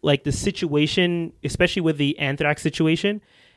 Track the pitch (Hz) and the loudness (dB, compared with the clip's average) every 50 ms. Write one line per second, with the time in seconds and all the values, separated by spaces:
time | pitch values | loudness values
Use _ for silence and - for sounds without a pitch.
0 | - 147 143 143 - 147 - - - 202 - - 185 160 147 147 151 151 - 190 | 0 0 0 2 0 -2 -4 -2 -2 -4 -4 -2 -2 0 0 2 0 2 2 2
1 | 180 175 175 170 165 165 - _ - 139 - - 180 175 - 196 170 160 151 143 | 2 2 0 -2 -4 -6 -8 _ -8 -6 -2 0 0 0 0 0 0 0 0 2
2 | 147 139 147 - 147 139 143 143 156 147 151 - - 160 - - 160 156 165 - | 0 0 0 -2 -2 -4 -2 0 0 0 0 0 -2 -2 0 2 2 2 2 2
3 | - 202 208 208 - _ _ _ - _ _ | 0 -2 -2 -4 -8 _ _ _ -20 _ _